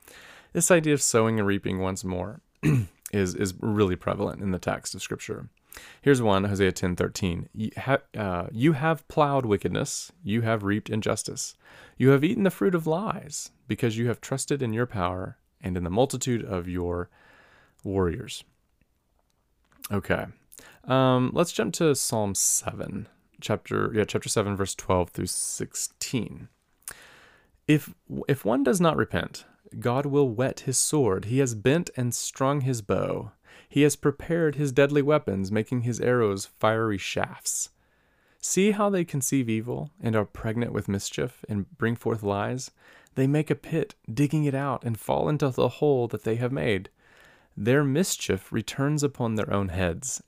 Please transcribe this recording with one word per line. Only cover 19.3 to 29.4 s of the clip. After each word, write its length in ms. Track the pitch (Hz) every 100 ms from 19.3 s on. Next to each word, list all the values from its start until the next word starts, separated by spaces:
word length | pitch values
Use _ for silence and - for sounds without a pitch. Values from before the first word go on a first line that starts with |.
| _ _ _ _ _ -
Okay. 340 | 104 - - 165 - _ - - -
Um, 480 | - 131 131 127 127
let's 180 | - 175
jump 220 | - 220
to 200 | - 165
Psalm 400 | 139 - 113 104
seven, 760 | 95 - - - 104 - - 110 _ _ _
chapter, 500 | - 104 - 104 101
yeah, 100 | 110
chapter 260 | 98 104 -
seven, 260 | - 101 98
verse 180 | 98
twelve 360 | - - 92 87
through 160 | - 95
sixteen. 1200 | - - - - - - - - 127 - - - _ _ _ - - - - - _ _ _ -
"If, 240 | 151 - - - 135 -
if 200 | 131 196
one 180 | 262
does 160 | 285 -
not 160 | 170 -
repent, 480 | 107 87 - -